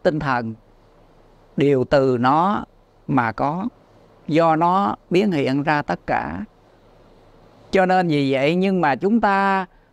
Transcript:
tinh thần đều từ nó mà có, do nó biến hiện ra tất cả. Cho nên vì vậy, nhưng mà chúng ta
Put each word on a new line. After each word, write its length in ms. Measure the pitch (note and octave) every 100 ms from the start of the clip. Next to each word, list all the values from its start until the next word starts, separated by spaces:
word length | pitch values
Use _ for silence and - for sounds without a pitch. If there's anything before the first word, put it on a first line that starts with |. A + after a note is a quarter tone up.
tinh 160 | F#3 D3+
thần 340 | C#3+ B2 A2+ A2 _ _ _ _ _ _ _ _ _ -
đều 260 | C#3+ C3
từ 340 | B2 C#3+ C3+ B2
nó 460 | B2+ D3+ F#3 - - _ _ _ -
mà 240 | C3+ A2+
có, 360 | A2 C3+ E3+ A3+ - _ _ _ _ -
do 280 | D#3 E3 D#3
nó 400 | E3+ F#3+ G3+ - -
biến 220 | F3 G#3+
hiện 320 | D#3 C3 C#3
ra 180 | D3 D3
tất 180 | - E3+ -
cả. 360 | A#2 C#3 F3 G#3+ _ _ _ _ _ - - _ _ _ _ -
Cho 140 | F#3+ F#3
nên 220 | F#3 F3
vì 260 | D3 C3+
vậy, 220 | C3 C#3+ F3
nhưng 260 | G3 F#3
mà 140 | D3+ C3
chúng 260 | F#3 A3+
ta 440 | G#3+ G3 G3 F#3+ F3+ _ _